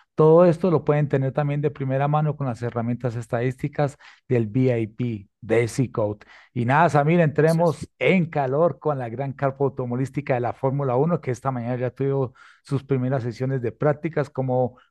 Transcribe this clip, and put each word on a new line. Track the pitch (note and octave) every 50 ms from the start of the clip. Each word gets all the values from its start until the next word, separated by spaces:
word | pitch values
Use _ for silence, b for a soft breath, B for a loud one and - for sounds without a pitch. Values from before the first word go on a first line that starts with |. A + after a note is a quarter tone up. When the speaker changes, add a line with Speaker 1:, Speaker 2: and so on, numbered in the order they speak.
| B B _
Speaker 1:
Todo | - D#3 D#3 D#3+ E3+ F3+
esto | F3 D#3+ E3 - F#3
lo | D#3+ C3+ -
pueden | - D3 D3 D3+ -
tener | D3 C3+ C3+ C3+
también | - D3+ D3 C#3+ C#3+ D3
de | D3+ C#3+
primera | D3 - C#3 C3 C3 C3+ C#3+ D3
mano | D3+ D3+ D#3 D3+ C#3+
con | - C#3+
las | B2+ A2+ A2
herramientas | A#2+ A#2 - A#2+ A2+ A#2+ B2 A#2+ - A#2+ A2
estadísticas | A#2+ A2+ - B2+ A#2 B2 C3 B2+ - - C#3 - - D3 C3+ - B B B B B B
del | - B2+ A#2 A2+
V | G#2 G#2 C3 B2+ B2+ A#2+ A2+
I | A2+
P | G#2+ - - B2 A#2+ A2+ G2+ F#2+ _ _ -
de | - G2+ A2+ A#2 A#2+ A2 - - B2+ -
Code. | - A#2+ G#2+ G#2 G#2 - - B B B B B B
Y | B2 A#2+
nada, | B2 C#3 D#3 F3 D#3+
Samir, | - C#3+ C#3+ D#3 E3+ F3
entremos | E3 D3 - D3+ D3 D#3+ E3 E3 F3 E3
Speaker 2:
Gracias. | C3+ - - - _ -
Speaker 1:
en | B2+ C#3 F3+ F#3+ D#3
calor | E3 - D3 C3+ B2+ C3+ D3+ F3 E3 - -
con | - D3+ C#3+ C3
la | B2 A2+
gran | A2+ B2 C#3 C#3
carpa | - - C#3 C3+ C3+ - C#3
automovilística | C3 - - B2+ A#2+ A#2+ B2 C3+ B2+ - D3+ C#3 - C3
de | A#2+
la | A#2+ A2 -
Fórmula | - - C3+ C3 C#3 C#3+ C3 A#2+
uno, | C3 D3 E3+ E3+ -
que | - C3
esta | A#2+ - - C#3
mañana | C3 A#2+ A#2 A#2+ B2+
ya | A#2+ B2+ B2
tuvo | - - C#3 C#3 C#3 C#3 C3 A#2+ B B B B B B
sus | B - C#3+ B2+ -
primeras | - C#3 B2+ B2 B2+ C#3 B2+ A2+
sesiones | B2 A2 - B2+ C3 C3+ C3
de | A#2 A2
prácticas. | - - C#3 D3+ C#3+ D3 - D#3+ - D#3 C3+ -
¿Cómo, | - C3+ C3 B2+ B2+ B2+ B2+ A#2+ b b b b